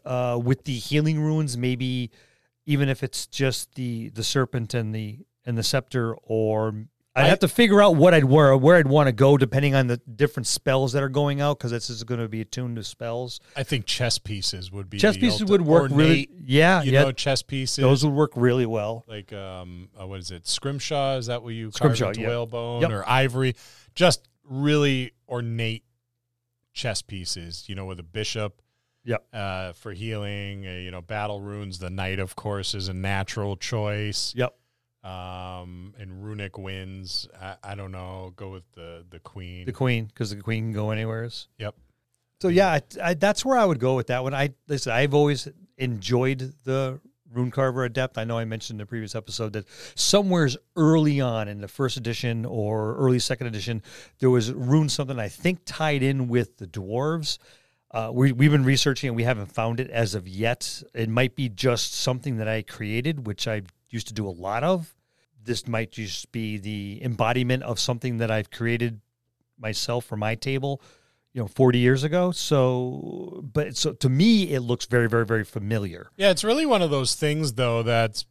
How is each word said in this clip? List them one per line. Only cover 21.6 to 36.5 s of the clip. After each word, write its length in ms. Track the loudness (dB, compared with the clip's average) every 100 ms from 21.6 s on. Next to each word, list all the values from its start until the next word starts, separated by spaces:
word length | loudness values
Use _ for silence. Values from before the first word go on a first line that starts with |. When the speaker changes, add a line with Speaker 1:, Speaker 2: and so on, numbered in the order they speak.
| -10
Speaker 2:
carve 300 | 0 2 4
Speaker 1:
Scrimshaw, 120 | 0
Speaker 2:
into 140 | -2
Speaker 1:
yeah. 60 | -4
Speaker 2:
whalebone 520 | -4 -4 -6 -6 -2
Speaker 1:
Yep. 80 | 0
Speaker 2:
or 180 | 0 2
ivory? 460 | 2 2 0 -2 -2 -12 -20 _
Just 320 | 2 4 4 _ _
really 720 | _ -2 2 2 2 0 -4 _ _
ornate 560 | -8 -6 -4 -4 -6 _ _ _ _ _ _ _ _ _
chess 280 | -8 -6 -6
pieces, 640 | -8 -12 -10 -10 -10 -16 -14
you 80 | -12
know, 80 |
with 160 | -10 -12
a 40 |
bishop, 560 | -12 -8 -6 -6 -8 -10 _ _ _ _
Speaker 1:
Yep. 200 | -6 -6 -6
Speaker 2:
uh, 400 | -10 -8 -6 -8
for 180 | -12 -16
healing, 760 | -12 -8 -8 -8 -8 -10 -12 -12
uh, 40 |
you 180 | -12 -12
know, 100 | -14
battle 400 | -10 -8 -6 -8
runes. 380 | -10 -12 -12 -10
The 120 | -10
knight, 280 | -6 -4 -4
of 160 | -6
course, 400 | -8 -8 -6 -6
is 140 | -6 -8
a 60 |
natural 600 | -6 -4 -4 -4 -6 -6 -6
choice. 800 | -6 -4 -4 -4 -6 -6 -6
Speaker 1:
Yep. 220 | -4 -4 -6 _ _ _ _
Speaker 2:
Um, 880 | -16 -14 -12 -12 -12 -12 -14 -16 -18 -18
and 260 | -16 -14
runic 320 | -12 -10 -10